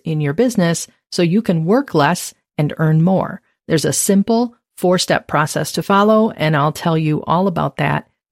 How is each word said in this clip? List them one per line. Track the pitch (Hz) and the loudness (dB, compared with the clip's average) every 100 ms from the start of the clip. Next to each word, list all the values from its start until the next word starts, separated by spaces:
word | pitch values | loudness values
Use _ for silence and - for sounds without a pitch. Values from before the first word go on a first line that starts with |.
in | - 156 | -6 -2
your | 147 | -2
business | 147 247 240 170 165 - _ _ | 0 0 2 0 0 -6 _ _
so | - | -2
you | 175 190 | 0 2
can | 220 170 | 0 0
work | 160 233 285 | 2 0 0
less | 160 147 180 - - _ - | 0 2 0 -6 -16 _ -4
and | 147 - | -4 0
earn | 160 156 | 2 2
more. | 165 185 - - - _ - | 2 2 -2 -8 -18 _ -2
There's | 160 151 | -2 0
a | |
simple | 147 - 196 196 226 240 - _ - | -2 2 2 2 0 0 -6 _ -4
four-step | 180 185 - 160 - | 0 0 0 -2 -2
process | 151 151 - 147 | -2 -2 -4 -4
to | - | -4
follow, | 160 196 208 220 220 | 0 2 4 4 2
and | - 156 | 0 0
I'll | 156 147 | 0 0
tell | 147 - 160 | -2 -2 0
you | 156 151 | 0 -2
all | - 160 190 | 0 0 0
about | 165 147 - | -2 -4 -2
that | 143 147 - _ _ | -2 -2 -6 _ _